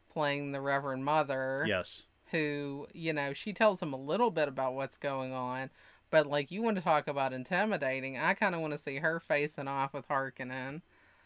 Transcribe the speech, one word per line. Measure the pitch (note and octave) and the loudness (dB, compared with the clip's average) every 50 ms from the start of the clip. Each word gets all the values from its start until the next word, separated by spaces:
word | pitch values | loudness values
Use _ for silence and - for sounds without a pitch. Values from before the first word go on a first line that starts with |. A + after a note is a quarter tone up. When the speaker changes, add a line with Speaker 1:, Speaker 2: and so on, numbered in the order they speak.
| _ _ | _ _
Speaker 1:
playing | - D#3+ D3 C#3+ C#3+ C#3+ C#3+ C#3 C#3 | -2 0 0 0 0 0 -2 -4 -4
the | C3+ | -4
Reverend | C3+ C#3 C#3 C#3 C#3+ C3+ C3 C3 C3+ | 0 0 0 0 0 -2 -4 -2 0
Mother. | D3 D#3 D#3 D3 C#3 C3+ C3 C3 C3 C3+ C#3 D3+ | 2 4 4 4 2 0 0 0 0 0 0 0
Speaker 2:
Yes. | G#2+ G2 F2+ - - - - - _ _ _ _ - | 2 0 0 0 -4 -8 -12 -14 _ _ _ _ -4
Speaker 1:
Who, | E3+ D#3+ D3+ D3 C#3+ C#3+ C#3+ C#3+ C#3 C#3+ - - - | -2 0 0 0 -2 -2 -4 -6 -6 -8 -10 -12 -10
you | E3+ D#3+ D#3+ | -4 -2 -2
know, | D#3 D3 C#3 C#3 C#3 | 0 0 -2 -2 -4
she | - - G#3+ | -4 -6 -6
tells | F#3 - A3+ G#3+ F#3 - | 2 4 4 4 4 2
him | F3 D3 C3+ | -2 -4 -4
a | |
little | C3 C3+ C#3+ F3 G#3+ B3 A3+ | -4 -2 -2 0 2 2 2
bit | D#3+ E3 D3 | 2 2 0
about | C#3 C3+ C3+ C3 B2+ B2+ | 2 0 0 -2 0 0
what's | C3+ C3+ C3 - | -2 -4 -6 -6
going | - - C#3+ C3+ C3+ C3 C3 C3 | -6 -4 -4 -2 -2 -4 -4 -4
on, | B2+ B2+ B2+ B2+ C3 C3 C#3 - - - - - _ _ _ | -4 -4 -4 -4 -4 -6 -8 -10 -16 -20 -20 -20 _ _ _
but, | D#3+ D#3 D3 | 4 6 6
like, | C#3 C#3+ D3 C#3 - | 6 2 0 0 -2
you | F3 G#3 | -2 -2
want | A#3 A3+ G3+ | 0 0 0
to | F#3 D#3 | 2 2
talk | F3+ D#3 D3 - | 4 4 4 2
about | D3+ C#3+ C#3 C3+ B2+ C3 | 0 0 0 0 0 -2
intimidating, | B2+ B2+ - F3+ F3+ G#3+ A3 G3 D3+ C#3+ C3 C3+ C3 C3 C3+ C3 | -4 -4 -2 0 0 2 2 0 0 0 0 -2 -2 -4 -6 -4
I | B2 D#3 F3+ G3 | 0 2 2 2
kinda | - G#3+ F#3+ F3 E3 | 2 2 0 2 0
wanna | D#3+ D3+ D3 | -2 -2 -4
see | D3 - C#3+ C3+ | -4 -6 -6 -4
her | C#3 D#3+ D#3+ E3 E3 | -2 0 0 0 0
facing | - - D3+ C#3+ D3 D3 - D3+ C3+ | 0 2 2 2 2 0 -2 -4 -6
off | C#3 C#3 C#3 C3+ C#3 - | -2 0 0 0 0 -2
with | C#3 - | -6 -4
Harkonnen. | - D3 C3+ C3+ C3 - - B2+ B2+ C3 C3 B2+ C3+ D3 E3+ - _ _ _ _ - _ _ _ | 0 0 0 0 -2 -6 -8 -8 -6 -6 -6 -6 -6 -8 -10 -12 _ _ _ _ -20 _ _ _